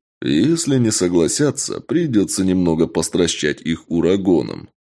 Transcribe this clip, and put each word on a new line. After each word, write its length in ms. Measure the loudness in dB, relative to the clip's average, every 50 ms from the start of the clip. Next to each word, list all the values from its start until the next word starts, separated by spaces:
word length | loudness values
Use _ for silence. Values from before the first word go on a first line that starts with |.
| _ _ _ _
Если 560 | -4 0 2 2 2 2 2 0 0 0 0 2
не 140 | 2 0
согласятся, 880 | 0 0 0 0 2 2 2 2 0 0 0 -2 -2 -4 -6 -8 -8 -10
придётся 640 | -6 -4 -2 -2 0 0 0 0 0 0 -2 -2 0
немного 440 | 0 2 2 2 2 2 2 0 0
постращать 720 | 0 -2 -4 -2 0 0 0 0 0 -2 -2 -4 -4 -4
их 280 | -4 -6 -6 -6 -6 -4
урагоном. 800 | -2 0 2 2 2 2 2 2 2 2 2 -2 -8 -12 -14 -16 _ _